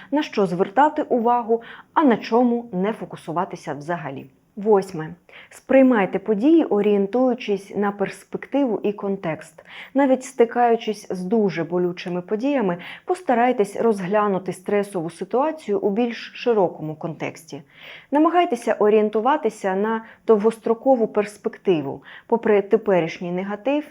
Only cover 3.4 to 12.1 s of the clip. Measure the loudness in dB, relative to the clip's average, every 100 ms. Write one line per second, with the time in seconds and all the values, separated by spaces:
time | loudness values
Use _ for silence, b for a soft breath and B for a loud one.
3.4 | -4 -6 -10 -10 -6 -8 -8 -12 -16 _
4.4 | _ -6 2 2 2 -8 -10 -12 _ B
5.4 | B -14 4 6 8 6 2 -2 -2 0
6.4 | 4 4 4 2 4 2 2 2 2 0
7.4 | -2 -4 -4 -4 -2 -2 -6 -6 -12 -12
8.4 | -4 -2 0 0 -2 -4 -4 -4 -4 -8
9.4 | -10 -20 -20 B B 2 4 2 0 0
10.4 | 0 2 2 2 -2 -8 -8 -8 -2 2
11.4 | 2 0 -2 0 -2 -4 -8